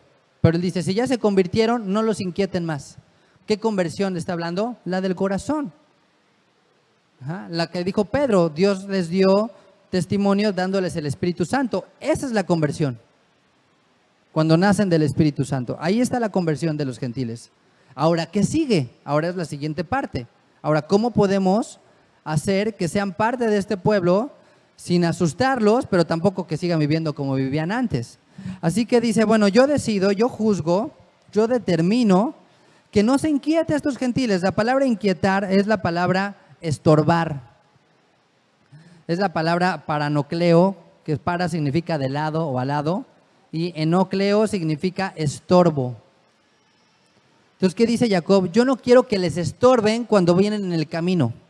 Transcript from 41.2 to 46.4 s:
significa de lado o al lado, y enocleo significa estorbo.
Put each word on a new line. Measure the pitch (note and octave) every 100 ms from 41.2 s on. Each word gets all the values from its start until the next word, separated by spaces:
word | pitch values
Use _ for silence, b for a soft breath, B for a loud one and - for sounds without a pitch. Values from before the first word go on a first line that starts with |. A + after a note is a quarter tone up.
| - F3 F3
significa | E3 C#3+ D#3 E3 D#3+
de | C3
lado | C#3+ D#3 D#3 D#3+
o | B2+
al | C3
lado, | D3 D3 G3 C4 _ _ _ _
y | D#3+ F3 E3+
enocleo | D#3+ F3+ F#3 G3 G3 G#3 G#3+
significa | G3+ D#3+ D3+ F#3 F#3 F#3+ D#3
estorbo. | D3 - - F3+ E3+ D3 B2 A2+ _ _ _ _